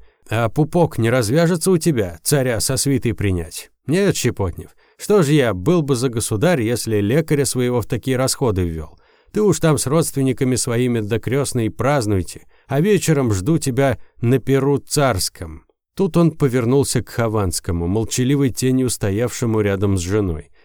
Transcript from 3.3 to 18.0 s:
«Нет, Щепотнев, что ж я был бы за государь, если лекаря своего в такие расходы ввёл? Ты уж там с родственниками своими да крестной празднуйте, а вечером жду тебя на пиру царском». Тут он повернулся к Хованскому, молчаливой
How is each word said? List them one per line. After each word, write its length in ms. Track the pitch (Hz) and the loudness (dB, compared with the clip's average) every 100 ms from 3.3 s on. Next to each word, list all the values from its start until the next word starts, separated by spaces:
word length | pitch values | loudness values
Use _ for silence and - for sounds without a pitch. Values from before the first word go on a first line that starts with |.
| 90 80 - - _ - | -2 -4 -12 -18 _ -2
«Нет, 260 | 170 202 | 0 2
Щепотнев, 640 | 143 123 - 95 - 80 _ _ - | 0 -2 -2 -4 -6 -12 _ _ -8
что 260 | - 208 | 2 2
ж 80 | 143 | 4
я 240 | 151 120 | 4 2
был 280 | 92 95 175 | 0 0 2
бы 140 | 139 127 | 2 0
за 120 | 131 | -2
государь, 540 | 117 - 107 151 160 | -2 -4 0 2 2
если 380 | 110 120 - 107 | 0 -2 0 0
лекаря 440 | 101 143 160 147 | 2 0 0 0
своего 360 | 139 127 123 123 | 0 0 0 0
в 60 | 98 | -2
такие 300 | 117 131 127 | -4 -2 0
расходы 460 | 135 - 127 95 | -2 0 -2 0
ввёл? 340 | 87 80 76 - _ _ _ | -2 -4 -10 -16 _ _ _
Ты 100 | 214 | 0
уж 160 | 214 156 | 2 2
там 180 | 165 139 | 2 0
с 120 | 127 | 0
родственниками 640 | 160 156 - 131 127 127 | 0 0 0 -2 0 0
своими 460 | 123 - 117 123 117 | 0 0 0 0 0
да 180 | 104 113 | -2 -4
крестной 500 | - 135 139 123 110 | -2 -2 -2 -2 -2
празднуйте, 800 | - 120 147 107 98 85 - - _ - | -2 0 0 0 0 -2 -10 -20 _ -4
а 120 | 135 | 0
вечером 520 | 190 196 - 147 123 | 2 2 2 2 2
жду 260 | 98 92 - | 0 0 0
тебя 400 | 151 123 139 117 - - | 0 0 0 0 -8 -4
на 180 | 117 131 | 0 0
пиру 400 | - 135 135 139 | 2 0 2 0
царском». 840 | - 151 139 95 - - 85 80 - _ _ - | -2 0 2 0 -4 -8 -14 -16 -20 _ _ -4
Тут 200 | 190 170 | 0 2
он 140 | 165 | 2
повернулся 720 | 156 143 127 113 139 127 123 | 2 0 2 2 2 2 -2
к 60 | - | -4
Хованскому, 800 | - 117 110 95 - - 85 85 | -2 -2 0 -2 -2 -4 -2 0
молчаливой 640 | 104 | -2